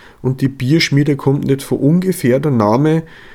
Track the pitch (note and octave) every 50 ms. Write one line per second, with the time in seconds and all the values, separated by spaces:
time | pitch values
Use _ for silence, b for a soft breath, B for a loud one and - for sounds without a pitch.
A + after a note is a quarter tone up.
0 | B B B B - C3 C3 - C3+ C3 - - B2+ B2+ D#3 D#3+ - - C#3 C#3+
1 | D3 D#3 C#3+ C#3 - C3+ C#3 D3 C#3 C3 C3+ C3+ - - B2 - - C#3+ E3 F3+
2 | F#3 F#3+ F3 - - B2+ B2+ C#3 C#3+ D3+ C3 A2+ G#2 G#2 A2 B2+ D3 D#3 D#3+ D#3+
3 | D#3+ B B B B B